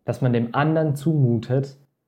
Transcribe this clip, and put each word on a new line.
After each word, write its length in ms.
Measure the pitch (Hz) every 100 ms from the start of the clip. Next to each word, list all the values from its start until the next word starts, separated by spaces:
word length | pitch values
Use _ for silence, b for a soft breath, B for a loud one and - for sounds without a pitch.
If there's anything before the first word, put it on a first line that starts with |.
| -
dass 160 | 120
man 120 | 131
dem 220 | 120 117 131
anderen 400 | 151 160 156 139
zumutet, 840 | 170 156 127 117 - 131 135 - _ _